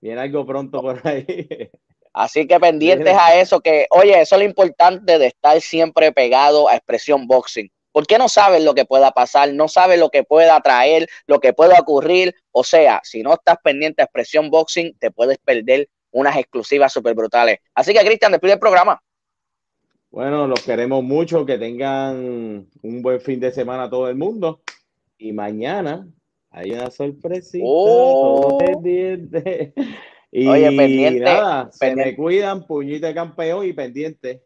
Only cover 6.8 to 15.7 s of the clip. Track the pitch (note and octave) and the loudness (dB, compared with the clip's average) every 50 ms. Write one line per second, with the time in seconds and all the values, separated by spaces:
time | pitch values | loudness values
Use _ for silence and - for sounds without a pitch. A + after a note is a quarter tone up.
6.8 | _ _ A#2+ A2+ - - D3 C#3 B2+ A#2 C3 B2+ A#2+ - - A#2 G#2 G2 _ _ | _ _ -6 -6 -2 -2 -2 -2 0 2 0 0 0 -2 -12 -12 -12 -14 _ _
7.8 | _ _ _ D3+ D3+ - G#3 A3+ C4 A3+ - - G#3 G3+ F#3 E3 D#3+ D3+ C#3+ C3 | _ _ _ -4 0 2 2 2 2 2 2 4 4 4 4 4 4 2 2 2
8.8 | C3 - C3 C3+ C3+ C3+ - - B2 - - D3 C#3+ C#3+ C#3+ C#3+ D3+ D#3 - - | 0 2 4 4 4 4 4 2 -2 0 2 0 0 0 0 -2 -2 0 2 2
9.8 | F3+ F#3 F3+ F3 E3 D3 - C#3+ C3 _ D3 D#3 E3 E3 D#3+ D3+ - C#3+ C3 B2 | 4 4 4 4 2 2 2 0 0 _ 4 4 6 6 6 4 4 2 2 2
10.8 | B2+ D3 D#3+ D#3+ E3 D#3+ - - _ _ C#3+ C#3+ - C3 A#2 - D#3 E3+ F#3 F3 | 4 4 2 2 0 -4 -12 -20 _ _ 0 2 2 2 2 4 6 6 6 6
11.8 | - - D3+ C#3 B2+ D#3 F3+ F#3 F#3 F3+ F3+ _ _ _ _ A#2+ B2+ - - E3 | 4 4 -2 0 0 2 0 0 0 -2 -4 _ _ _ _ -2 -2 2 2 4
12.8 | D#3 C3+ A2+ F#2 - - - A2+ A2 C3+ D#3+ E3+ _ - E3+ - _ D#3+ C#3+ C#3 | 4 4 2 0 -4 -10 -14 -10 -2 -2 -2 0 _ 0 -2 0 _ -4 -4 -2
13.8 | D3+ D#3 D3+ - D3 B2+ _ - A#2 - - D3+ D#3 D3+ C#3+ D#3+ D#3+ - - F3 | -6 -8 -2 -2 -4 -4 _ -8 -8 -4 -2 -2 -2 0 0 0 0 0 -4 -6
14.8 | E3+ E3 - _ - A2+ - - A#2+ B2+ C3+ - _ - C3 A#2 A2+ A#2+ | -6 -8 -10 _ -8 -8 -4 -2 -2 -2 -2 -4 _ -4 -4 -4 0 -2